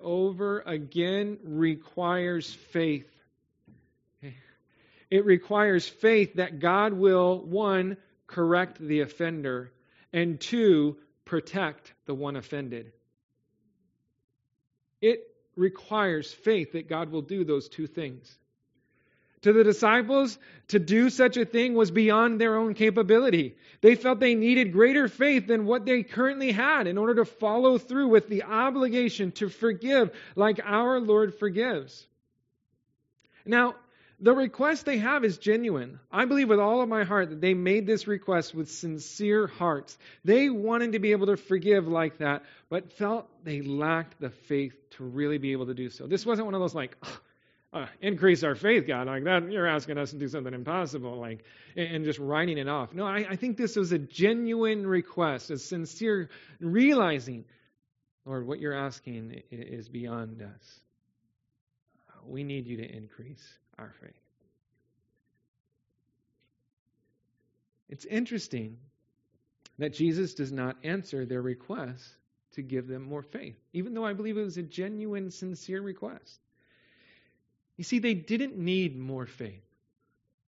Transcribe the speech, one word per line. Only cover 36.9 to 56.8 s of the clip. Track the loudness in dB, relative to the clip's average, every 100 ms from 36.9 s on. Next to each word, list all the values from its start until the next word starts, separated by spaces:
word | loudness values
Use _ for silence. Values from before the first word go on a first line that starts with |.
| 0
heart | 0 0 0
that | 0
they | 0
made | 2 2 0 2
this | -2 -2
request | -4 0 -2 -2
with | -6 -10
sincere | -8 -10 -10 -10 -4 0 2 0
hearts. | -2 -2 -2 -6 -18 -20 -6
They | 2 4 4
wanted | 0 -2 0 0
to | 0
be | 2
able | 2 2
to | 0
forgive | 0 0 4 4 4
like | 0 -2 -2
that, | -2 -2 -6 -20 -8
but | -6 -6
felt | -6 -4 -4 -8 _
they | -10 -8
lacked | -4 -2 0 -2 -4 -10
the | -12
faith | -12 -4 -4 -4 -8 _
to | -16
really | -10 -4 -2 -2
be | -4
able | -4 -6
to |
do | -8 -10
so. | -10 -4
This | -4
wasn't | -2 -2 -2
one |
of | -4
those, | -4
like, | -4 -10 -12 -18 -18 _ _ _ _ _
"Uh, | -12 -12 -8
increase | -4 2 4 4
our | 2
faith, | 0 2 2 2
God, | -2 -4
like | -4
that, | 0 0 0
you're | -2 -2
asking | -2 -4 -6
us | -6
to | -8
do | -8
something | -8 -8
impossible," | -10 -6 -6 -6 -8 -10 -10
like, | -10 -12 -16 -20 -16
and, | -8 -6 -4
and |
just | -4 -4
writing | -4 -2 -2 -2
it | -4
off. | -6 -6
No, | -6
I, | -6 -4 -4
I |
think | -6 -6 -4
this | -4
was | -2 -2
a | -2
genuine | -4 0 0 2 -2 -2 0 -2 -2
request, | -2 -2 -2 -2 -2 -8
a | -12
sincere | -8 -10 -10 -6 -4 -2 -4 -12 -20 -10
realizing, | -2 2